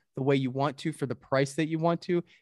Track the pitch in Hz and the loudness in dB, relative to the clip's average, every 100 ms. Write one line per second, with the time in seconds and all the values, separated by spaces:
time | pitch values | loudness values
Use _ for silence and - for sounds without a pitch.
0 | _ - 135 139 131 131 143 135 165 156 | _ -4 2 2 2 0 -2 0 -6 -4
1 | 131 120 - 135 139 - 156 160 165 170 | -6 -6 -2 0 0 0 -2 0 0 0
2 | - 170 - _ | 0 -2 -2 _